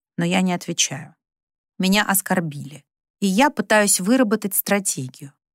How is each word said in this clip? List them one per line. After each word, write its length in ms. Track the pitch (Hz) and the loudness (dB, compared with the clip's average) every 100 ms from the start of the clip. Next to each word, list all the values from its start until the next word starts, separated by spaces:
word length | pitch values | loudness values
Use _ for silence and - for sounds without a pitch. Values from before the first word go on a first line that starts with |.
| _ - | _ -4
но 80 | 170 | 0
я 160 | 190 | 2
не 100 | 185 | 0
отвечаю. 640 | 175 - 170 - - - _ _ _ _ _ _ _ | -2 -6 -2 -2 -4 -14 _ _ _ _ _ _ _
Меня 260 | 185 202 | 2 2
оскорбили, 800 | 208 196 - 185 165 143 139 143 _ _ _ _ | 2 -2 0 -2 -2 -8 -14 -16 _ _ _ _
и 60 | 196 | 0
я 220 | 185 285 | 2 2
пытаюсь 500 | 294 208 214 208 - | 0 2 2 4 0
выработать 560 | 185 262 240 214 208 | 2 2 2 0 -2
стратегию, 800 | - - 202 196 - 127 - 139 _ _ | -4 0 0 0 -6 -8 -12 -20 _ _